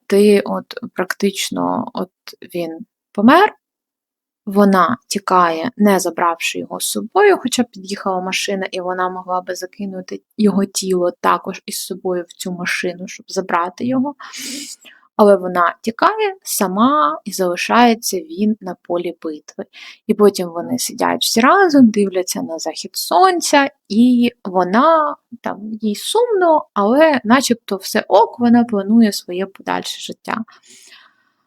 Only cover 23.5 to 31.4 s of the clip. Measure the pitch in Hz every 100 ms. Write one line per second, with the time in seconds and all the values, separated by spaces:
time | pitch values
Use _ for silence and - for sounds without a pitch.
23.5 | 294 277 _ _ 202 247 247 240 - 202
24.5 | 185 180 214 302 320 294 - _ 240 190
25.5 | 185 214 220 214 208 - 440 494 403 349
26.5 | 311 - - 202 262 320 269 208 262 -
27.5 | 226 - 190 - - - - 453 - 240
28.5 | 240 233 208 196 233 220 - - 180 190
29.5 | - - 90 - - - - - - 226
30.5 | _ _ - - - _ _ _ _